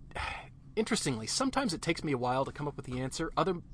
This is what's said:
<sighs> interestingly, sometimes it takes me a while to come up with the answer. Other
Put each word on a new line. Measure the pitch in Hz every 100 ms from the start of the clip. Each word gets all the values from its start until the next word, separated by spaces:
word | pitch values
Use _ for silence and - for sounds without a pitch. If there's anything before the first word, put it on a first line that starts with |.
| -
<sighs> | - - - - - - -
interestingly, | 220 233 - 117 110
sometimes | - 269 - 269
it | 160
takes | - 165
me | 160
a | 131
while | 123 127
to | 135
come | - 143
up | 139
with | 127
the | 123
answer. | 131 - 165 -
Other | 190 175 -